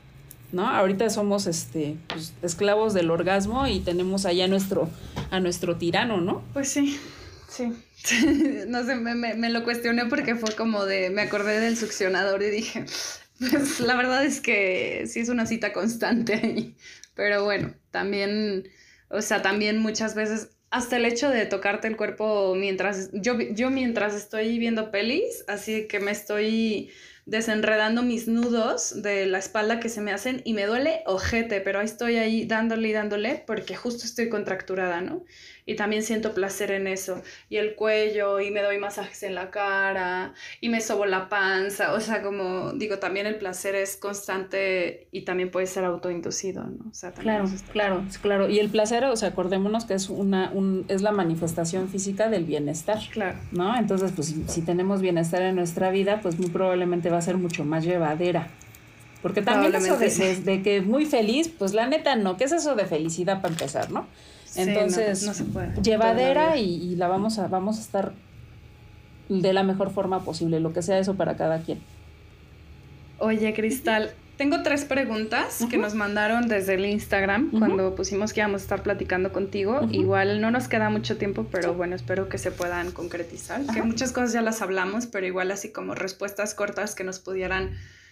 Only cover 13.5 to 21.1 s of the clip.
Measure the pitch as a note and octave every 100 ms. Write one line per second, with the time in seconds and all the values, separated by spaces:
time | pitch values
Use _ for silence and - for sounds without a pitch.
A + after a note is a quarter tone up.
13.5 | D4 C#4 D#4+ A#3+ B3 B3+ B3+ C#4+ - -
14.5 | G#3 F#3+ F#3 - - A3+ A#3 A#3 B3 A3+
15.5 | A3+ G3+ F#3+ G#3+ A#3 G#3 A3+ - G#3+ A3+
16.5 | - - - - - - - G#3 G3+ G#3
17.5 | G3 - - _ F3+ F#3+ G3+ G3+ G#3 G#3+
18.5 | F#3+ F#3+ - - - _ G3+ A3 G3+ F#3+
19.5 | G#3 G#3+ G#3+ A3 G#3+ A3 G#3+ G#3+ A3 A3
20.5 | _ _ B3+ B3 B3 A#3